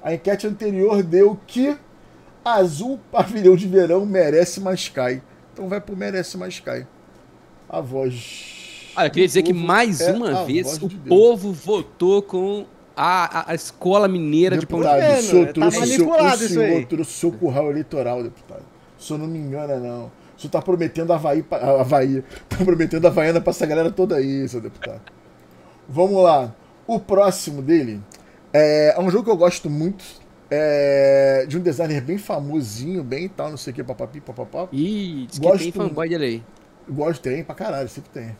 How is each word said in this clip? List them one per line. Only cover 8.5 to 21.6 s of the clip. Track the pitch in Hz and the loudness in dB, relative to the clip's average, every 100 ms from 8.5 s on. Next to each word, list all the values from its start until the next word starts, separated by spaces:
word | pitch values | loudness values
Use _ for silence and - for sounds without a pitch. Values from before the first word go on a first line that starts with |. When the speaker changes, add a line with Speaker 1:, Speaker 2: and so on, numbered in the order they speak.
| - - - - - | -20 -20 -20 -14 -2
Speaker 2:
Ah, | 160 | -2
eu | |
queria | 151 185 | 2 2
Speaker 1:
do | |
Speaker 2:
dizer | 180 | 2
que | 170 | 0
Speaker 1:
povo | 180 170 | 0 2
Speaker 2:
mais | 196 240 160 | 2 2 0
Speaker 1:
é | 170 | 0
Speaker 2:
uma | 208 233 127 | 0 -2 -2
Speaker 1:
a | |
Speaker 2:
vez | 175 147 165 | -2 -2 -4
Speaker 1:
voz | 156 | -6
Speaker 2:
o | 185 | -8
Speaker 1:
de | 190 | -8
Deus. | 135 180 | 4 6
Speaker 2:
povo | 226 233 202 | 8 4 -2
votou | 170 170 208 151 - 180 202 | -8 -4 -4 -4 -2 2 2
com | 202 185 190 202 202 - _ - | 0 -4 -4 -6 -10 -20 _ -4
a, | 156 185 170 165 | 0 0 0 -4
a, | - | -6
a | 165 | -8
escola | - - 180 196 202 | -8 -6 2 2 2
mineira | 185 156 151 180 151 | 0 0 2 2 2
de | 160 | -2
Pão | 170 | -2
de | 160 | 2
Speaker 1:
Deputado, | 285 311 | 4 4
Speaker 3:
Vendo, | 277 | 2
Speaker 1:
o | |
senhor | 220 180 165 | 4 4 4
Speaker 3:
tá | |
Speaker 1:
trouxe | 147 156 214 | 2 0 2
o | 240 | 0
seu, | 262 170 | 2 4
o | |
Speaker 3:
manipulado | 330 294 247 220 | 4 4 2 0
isso | 170 | 0
Speaker 1:
senhor | 143 | 2
Speaker 3:
aí. | 170 120 | 0 -2
Speaker 1:
trouxe | 156 165 | -6 -6
o | |
seu | - 170 | -4 -4
curral | 170 170 131 151 | -2 -2 -2 -2
eleitoral, | 143 147 156 120 123 | -4 -6 -6 -4 -4
deputado. | 117 - - - 143 _ _ _ | -8 -12 -20 -20 -20 _ _ _
O | |
senhor | - 151 | -10 -10
não | 156 | -8
me | 165 | -8
engana, | 147 139 147 135 | -8 -8 -6 -6
não. | 123 120 117 - - _ | -6 -10 -14 -20 -20 _
O | |
senhor | 143 | -6
tá | 160 | -4
prometendo | 185 175 165 - 165 | -2 -2 -2 -4 -2
Havaí | 165 156 147 | 0 0 -2
pra, | 147 | -2
a-, | 151 | -4